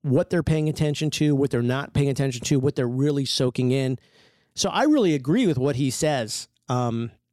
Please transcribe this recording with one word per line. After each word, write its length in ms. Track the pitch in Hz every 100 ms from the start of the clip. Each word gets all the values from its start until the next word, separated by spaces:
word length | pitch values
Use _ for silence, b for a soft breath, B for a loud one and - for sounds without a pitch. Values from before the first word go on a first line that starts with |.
what 260 | 147 127 -
they're 140 | 175
paying 260 | - 156 156
attention 400 | 143 151 143 156
to, 220 | - 151
what 160 | 139 139
they're 120 | 123
not 320 | 120 131 -
paying 160 | - 143
attention 340 | 131 135 123
to, 160 | - 143
what 160 | 139 143
they're 100 | 123
really 380 | 127 147 143
soaking 460 | 131 - 131 127 127
in. 280 | 135 131 127 b b b b b
So 140 | - 190
I 140 | 170
really 320 | 285 302 190
agree 320 | 147 131 208 220
with 100 | 127
what 200 | 139 127
he 140 | 139
says. 580 | - 156 139 113 - - _ -
Um, 440 | 123 120 117 117 - _